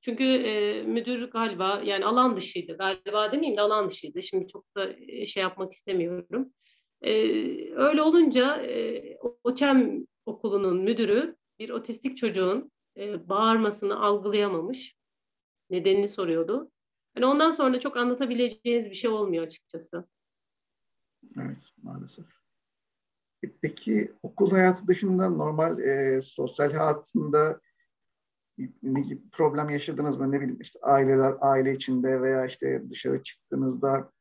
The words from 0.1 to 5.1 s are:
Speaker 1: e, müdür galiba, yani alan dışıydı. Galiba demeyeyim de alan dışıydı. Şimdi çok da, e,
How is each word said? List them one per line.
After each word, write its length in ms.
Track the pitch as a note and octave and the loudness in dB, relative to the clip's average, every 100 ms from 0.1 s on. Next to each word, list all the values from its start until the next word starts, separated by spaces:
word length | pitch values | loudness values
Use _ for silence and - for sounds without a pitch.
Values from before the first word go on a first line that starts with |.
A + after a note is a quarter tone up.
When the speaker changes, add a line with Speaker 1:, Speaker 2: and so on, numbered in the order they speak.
| A#3 | 0
Speaker 1:
e, 580 | C4 B3+ A3+ G#3+ G#3 G#3+ | 2 2 2 0 -2 -2
müdür 480 | A3 A3+ A#3 B3 B3 | -2 -2 -2 -6 -4
galiba, 520 | A3+ A3+ F3+ F#3+ G3+ | -4 -4 -2 -2 -2
yani 200 | G#3 G3 | -2 0
alan 320 | G3+ A#3+ B3+ G3+ | 2 4 4 2
dışıydı. 400 | F3+ F3+ E3+ E3 | -6 -10 -10 -4
Galiba 560 | F#3+ F#3 G3 G#3 G#3+ | -4 -4 -2 -2 0
demeyeyim 240 | C#4 D#4+ G#3 | 0 -2 2
de 40 | |
alan 300 | G#3 G#3+ F#3+ | 2 2 0
dışıydı. 320 | - D3+ E3+ | -6 -12 -12
Şimdi 260 | F3+ F#3+ F3+ | -6 -6 -6
çok 280 | - _ G3+ | -14 _ -8
da, 160 | F#3+ - | -8 -8
e, 180 | - | -14